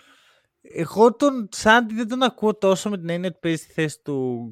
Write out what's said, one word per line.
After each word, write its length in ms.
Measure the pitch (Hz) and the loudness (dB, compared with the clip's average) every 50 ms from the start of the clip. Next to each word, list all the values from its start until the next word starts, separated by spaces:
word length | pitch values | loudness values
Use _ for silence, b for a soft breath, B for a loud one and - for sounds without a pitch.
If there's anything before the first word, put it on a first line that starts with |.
| b b b b b b b b b b _ _ | b b b b b b b b b b _ _
Εγώ 540 | _ - - 156 165 - - - 226 247 233 | _ -12 -8 -8 -8 -4 2 4 6 6 6
τον 340 | - 294 285 269 254 208 - - | 4 2 2 2 0 -4 -8 -8
Σάντι 420 | - - 214 220 240 240 214 220 | 0 4 4 4 4 4 0 -4
δεν 140 | 220 247 208 | -6 -6 -6
τον 140 | 254 254 262 | -2 -2 -2
ακούω 320 | 233 - - 208 214 208 | -2 0 -2 -2 -2 -2
τόσο, 360 | - - 190 190 - - 208 | 0 2 2 2 2 0 -4
με 80 | 208 185 | -6 -6
την 100 | 165 170 | -6 -6
έννοια 200 | 170 175 185 185 | -6 -4 -6 -6
ότι 100 | 160 - | -8 -6
παίζει 220 | - 170 165 151 - | -4 -4 -4 -4 -6
στη 100 | - _ | -8 _
θέση 300 | - 156 151 - - _ | -4 -4 -4 -6 -8 _
του, 480 | 147 143 135 131 127 123 117 117 113 | -6 -4 -4 -4 -4 -4 -6 -8 -12